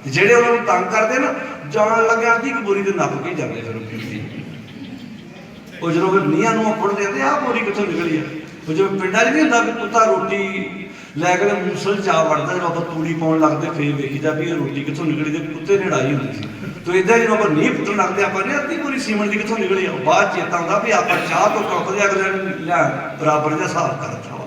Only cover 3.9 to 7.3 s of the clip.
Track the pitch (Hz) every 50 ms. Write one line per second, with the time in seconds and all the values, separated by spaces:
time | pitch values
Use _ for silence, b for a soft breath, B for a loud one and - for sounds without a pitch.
3.9 | - 113 - 110 107 107 - - - - - - - - - - - - - -
4.9 | - - - - - - - - - - - - - - - - - - 160 165
5.9 | 156 175 190 180 196 196 151 147 160 - 214 226 226 220 220 214 214 - 202 202
6.9 | 202 202 202 202 - 269 269 269